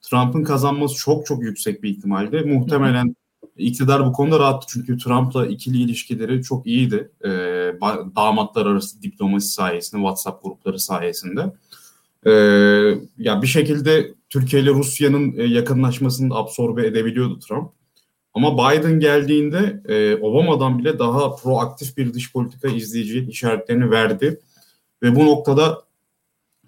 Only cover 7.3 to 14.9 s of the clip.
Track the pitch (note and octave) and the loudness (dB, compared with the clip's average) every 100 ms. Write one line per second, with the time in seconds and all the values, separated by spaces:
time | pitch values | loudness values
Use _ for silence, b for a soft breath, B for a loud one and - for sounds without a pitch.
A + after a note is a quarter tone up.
7.3 | F#2 F2+ F2+ F2+ F2 G#2 G2 F#2+ G#2+ G#2+ | -4 -2 -2 -4 -2 -4 -4 -6 0 0
8.3 | G#2+ G#2 A2+ G2+ G2+ - - G2+ - G2 | 2 -2 -2 0 0 -4 -10 -12 -4 -2
9.3 | G2+ G2+ - F#2 F2 - G#2 G2 F#2+ - | 0 -2 -4 -4 -4 -6 -4 -4 -4 -8
10.3 | - F#2+ - G2 F#2+ - F2+ F2 E2+ F#2 | -10 -12 -12 -8 -6 -6 -4 -6 -8 -8
11.3 | F#2+ F#3 - b b b b b _ A2 | -6 -6 -8 b b b b b _ 4
12.3 | G#2+ G#2 G2+ G2+ G#2 G#2 G2+ - - A2+ | 6 6 6 6 6 4 0 -6 -8 -2
13.3 | G2+ C3 D3 C#3 D3 C#3+ D#3 - - - | 0 0 2 2 0 2 2 2 -8 -6
14.3 | C#3 C3 C#3 C#3 C3+ C3+ | -2 2 2 4 2 0